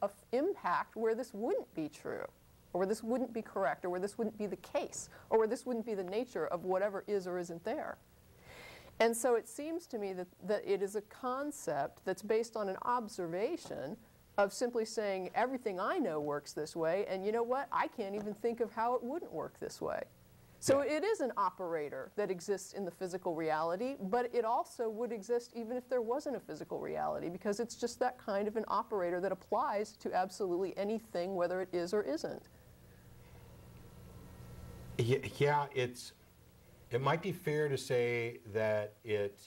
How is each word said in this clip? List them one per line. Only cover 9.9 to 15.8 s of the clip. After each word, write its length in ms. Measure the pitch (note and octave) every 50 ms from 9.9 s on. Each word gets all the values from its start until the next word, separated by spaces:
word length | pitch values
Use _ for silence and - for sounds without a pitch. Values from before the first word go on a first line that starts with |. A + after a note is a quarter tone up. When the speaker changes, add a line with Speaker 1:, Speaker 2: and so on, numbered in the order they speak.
| B3+ G#3+
Speaker 1:
me 140 | G3+ F#3+
that, 160 | F#3+ F#3 F3+ - - - F#3
that 160 | F#3 G#3 - -
it 160 | - G3+ F3+
is 140 | G3+ G3 G#3
a 60 | G#3+
concept 1040 | G#3 - - - - B3 B3+ C4+ C#4+ D4 - - - F3+ D3 C#3+ C#3+ - - - -
that's 180 | F#3 F#3 -
based 340 | - G#3 A3 A3 A#3 A3+ -
on 120 | A3 G#3 F#3+
an 80 | F#3+ -
observation 1120 | - - A#3+ B3 A3 G3+ - F#3+ F3 E3 E3+ F#3 A3 D4+ F4 - - - - - C3 D3+ A3 - - - - - - - - G#3
of 140 | G3+ G3
simply 320 | - - B3+ A#3+ A#3+ A3+ A3
saying, 460 | A3 - A3+ G#3 G3+ F#3+ F#3 F3+ F#3 -
"Everything 460 | G3+ A#3 B3+ C4+ A#3 - G#3+ F#3 F3+